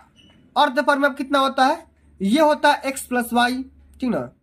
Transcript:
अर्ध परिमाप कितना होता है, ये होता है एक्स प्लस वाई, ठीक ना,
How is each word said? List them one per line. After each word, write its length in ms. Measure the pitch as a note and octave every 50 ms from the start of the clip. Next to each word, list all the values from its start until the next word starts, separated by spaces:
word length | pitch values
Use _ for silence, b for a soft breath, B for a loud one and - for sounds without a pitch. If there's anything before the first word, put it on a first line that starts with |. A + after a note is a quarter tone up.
| - _ _ _ _ - _ _ _ _ -
अर्ध 260 | B3 D4 D4 B3 D4 C#4
परिमाप 340 | D4+ C#4+ C4+ C#4+ C#4+ C4
कितना 220 | - C#4 C4+ C#4+ C#4
होता 280 | C4+ C4+ C4 C4+ C4
है, 200 | C4+ D#4+ E4 - _ _ _ _ _ _ -
ये 200 | F#3+ G3 A3+ D#4
होता 300 | D#4 D4+ D4+ C#4+ D4+ D4
है 100 | C#4+ - -
एक्स 240 | C4+ C4+ - -
प्लस 260 | - B3 B3 A#3 A#3 A#3
वाई, 300 | A#3+ A#3+ B3 B3+ B3+ C4 - _ _ - _ - -
ठीक 100 | C4 B3
ना, 180 | G3+ D3 A#2+ B2+ _ _